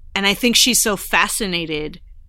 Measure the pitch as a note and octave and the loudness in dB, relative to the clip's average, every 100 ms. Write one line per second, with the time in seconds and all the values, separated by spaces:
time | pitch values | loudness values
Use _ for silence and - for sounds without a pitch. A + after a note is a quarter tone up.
0 | - F#3+ G3 F#3+ A#3+ G#3+ B3+ A3+ A3 G3 | -8 -2 0 2 2 4 2 2 0 -2
1 | - E3+ G3+ - G3+ E3+ E3 D3+ D3+ - | 0 0 2 -2 -4 -4 -4 -6 -8 -12
2 | - - | -20 -20